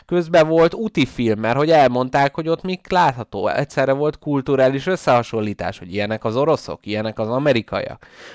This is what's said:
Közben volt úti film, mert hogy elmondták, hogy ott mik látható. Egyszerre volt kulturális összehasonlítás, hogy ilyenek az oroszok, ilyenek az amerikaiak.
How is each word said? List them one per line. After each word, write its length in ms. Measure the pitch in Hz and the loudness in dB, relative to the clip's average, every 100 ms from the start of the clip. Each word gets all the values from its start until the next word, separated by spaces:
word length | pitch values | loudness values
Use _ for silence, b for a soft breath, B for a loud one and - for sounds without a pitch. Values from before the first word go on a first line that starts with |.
| B | B
Közben 420 | 175 165 170 156 | -4 2 4 4
volt 260 | 160 165 | 4 2
úti 320 | 190 220 - 127 | 0 -6 -2 -2
film, 340 | - 117 107 | 0 -2 0
mert 160 | 110 127 | 0 0
hogy 140 | 156 | 4
elmondták, 640 | 160 131 123 127 143 139 | 6 6 4 0 0 0
hogy 140 | - 160 | -2 -4
ott 140 | 165 | -4
mik 280 | 185 185 - | -4 -8 -2
látható. 580 | 185 165 123 113 101 98 | 0 2 0 -6 -4 -2
Egyszerre 440 | 78 143 - 135 | -2 -2 0 0
volt 260 | 135 147 151 | 2 0 -4
kulturális 680 | - 143 131 135 131 135 160 | -4 -2 0 2 2 2 -4
összehasonlítás, 920 | 185 - 123 117 113 107 101 87 - | -4 2 2 2 -4 -4 -4 -8 -8
hogy 140 | 90 | -8
ilyenek 320 | 95 104 110 | -6 -4 -4
az 120 | 117 113 | -4 0
oroszok, 500 | 151 151 - 78 - | 0 0 -2 -12 -6
ilyenek 320 | 104 107 107 | -6 -4 -6
az 100 | 110 | -4
amerikaiak. 800 | 127 147 120 101 95 - - B B B | -2 0 0 -2 -6 -6 -12 B B B